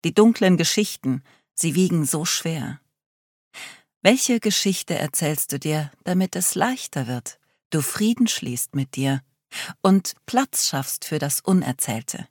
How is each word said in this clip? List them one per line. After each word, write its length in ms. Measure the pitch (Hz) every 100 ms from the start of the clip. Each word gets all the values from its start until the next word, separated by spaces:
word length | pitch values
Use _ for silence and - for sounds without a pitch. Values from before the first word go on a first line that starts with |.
Die 100 | 170
dunklen 420 | 208 220 226 190 170
Geschichten, 640 | 165 - 208 - 131 131 _ _ _
sie 200 | - 170
wiegen 300 | 160 185 170
so 200 | 143 156
schwer. 560 | 170 - 165 160 - 143 _ _ _ _ _ _ _ - - - _ _
Welche 360 | 185 262 - 233
Geschichte 560 | 220 - 202 185 -
erzählst 580 | 175 - - 151 147 -
du 60 | 143
dir, 320 | 156 156 147 _
damit 320 | - 185 185 180
es 180 | 180
leichter 520 | 175 226 254 - - 117
wird, 320 | 123 - - _ _ _
du 100 | 160
Frieden 480 | 135 - 214 233 233
schließt 460 | - - 123 -
mit 220 | 139 131 -
dir 260 | 135 135 _ _ _ - - -
und 340 | 190 196 - - -
Platz 420 | 240 269 - -
schaffst 380 | 143 135 - -
für 120 | 151
das 220 | 143 -
Unerzählte? 880 | - 185 156 131 - 113 - - -